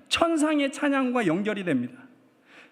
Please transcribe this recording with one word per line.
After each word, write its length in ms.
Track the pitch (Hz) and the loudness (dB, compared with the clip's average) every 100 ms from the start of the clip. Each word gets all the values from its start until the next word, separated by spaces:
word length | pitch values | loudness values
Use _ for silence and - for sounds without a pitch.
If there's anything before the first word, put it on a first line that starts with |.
| - | -4
천상의 600 | - 339 330 302 302 277 | 0 2 2 2 2 0
찬양과 540 | 285 294 277 254 247 226 | -2 0 0 0 0 0
연결이 380 | 196 208 202 | 0 0 -2
됩니다. 340 | 180 135 123 - - - _ _ _ - - | 0 -2 -2 -10 -20 -20 _ _ _ -20 -20